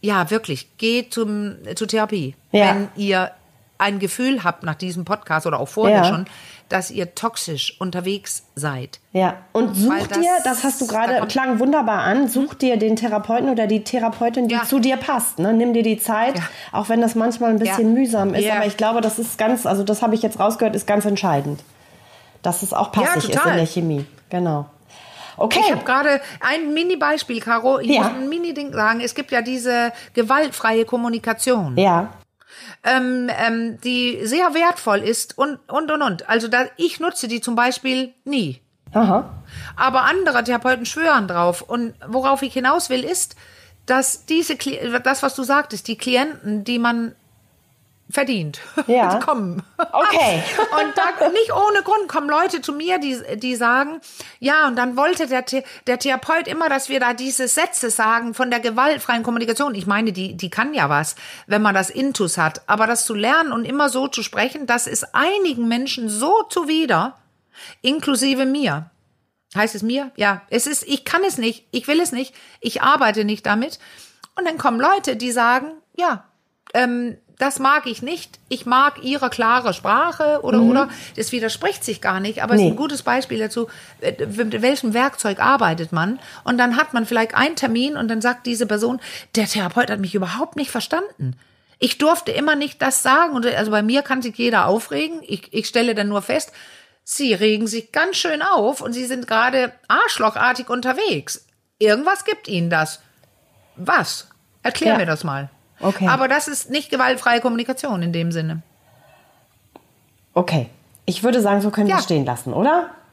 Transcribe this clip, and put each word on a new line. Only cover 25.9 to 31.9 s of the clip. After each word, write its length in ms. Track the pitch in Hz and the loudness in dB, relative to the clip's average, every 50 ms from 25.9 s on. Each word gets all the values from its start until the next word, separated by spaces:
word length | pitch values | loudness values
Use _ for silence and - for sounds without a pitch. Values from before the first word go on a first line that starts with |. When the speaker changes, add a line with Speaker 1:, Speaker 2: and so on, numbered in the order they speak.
| 247 269 294 302 285 277 277 - - - | 0 2 4 2 2 2 0 -6 -14 -4
Speaker 1:
ein 340 | - 247 277 320 330 294 294 | -2 -2 0 0 -2 -2 0
Mini-Beispiel, 680 | 311 339 359 370 302 277 294 302 311 - - 247 226 | 0 0 0 0 0 0 0 0 0 -2 -4 -6 -6
Caro. 400 | - 226 233 233 226 254 269 262 | -2 0 -2 2 2 2 2 2
Ich 80 | 262 233 | 2 2
Speaker 2:
Ja. 140 | 285 269 214 | 4 4 4
Speaker 1:
muss 100 | 208 233 | 2 0
ein 160 | 254 262 277 | -2 -4 -4
Mini-Ding 440 | 302 339 349 339 302 285 285 277 - | -4 -4 -4 -4 -4 -6 -8 -6 -2
sagen. 260 | - 214 220 226 233 | 0 2 2 2 2
Es 140 | 233 240 - | -2 -6 -6
gibt 180 | - - - - | -6 -6 -2 -2
ja 80 | 240 | -2
diese 500 | 233 240 254 262 233 254 247 240 240 233 233 - - - _ | -2 -2 -4 -4 -2 0 0 2 0 0 -2 -6 -18 -6 _
gewaltfreie 720 | - 233 220 269 285 311 285 - - - 226 220 226 226 | 0 2 4 4 4 4 2 -2 -2 0 2 2 2 2
Kommunikation. 920 | 226 - 247 233 240 233 226 - 226 226 226 - - 254 226 190 147 127 147 | 2 0 -2 -2 -2 -4 -4 -2 -2 -2 -2 2 2 2 2 2 0 2 4
Speaker 2:
Ja. 300 | 190 196 | 4 6